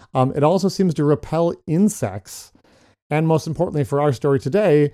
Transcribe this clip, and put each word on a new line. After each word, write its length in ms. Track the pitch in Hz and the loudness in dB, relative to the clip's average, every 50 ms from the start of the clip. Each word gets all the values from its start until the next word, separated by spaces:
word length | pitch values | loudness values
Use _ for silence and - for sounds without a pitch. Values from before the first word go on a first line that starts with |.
| - _ - | -16 _ 0
Um, 180 | 135 127 135 - | 0 0 0 0
it 80 | 151 139 | 0 2
also 240 | 151 180 190 185 190 | 2 2 2 0 -2
seems 240 | - - 190 180 147 | 0 0 0 0 0
to 80 | - 147 | 0 2
repel 500 | 147 147 143 - - 156 165 170 170 - - - | 2 2 0 -2 -4 -2 -2 0 -2 -2 -6 -6
insects. 840 | - 151 170 208 208 208 - - 101 92 104 - - - - - - _ _ _ _ _ _ _ _ _ _ _ - | -2 0 2 2 2 0 -2 -6 -6 -6 -8 -14 -16 -20 -20 -20 -20 _ _ _ _ _ _ _ _ _ _ _ -4
And 180 | 147 156 160 160 | -2 0 2 2
most 200 | 160 151 - 165 | 2 0 0 -4
importantly 360 | 143 139 175 - - 147 139 | -4 -4 -4 -4 -2 -4 -4
for 160 | - 143 139 | -2 -2 0
our 120 | 147 147 131 | 0 0 0
story 260 | - - 147 139 131 | 0 0 0 0 0
today, 520 | - 143 135 202 208 180 147 151 147 143 | 0 -2 -2 0 2 4 4 4 2 2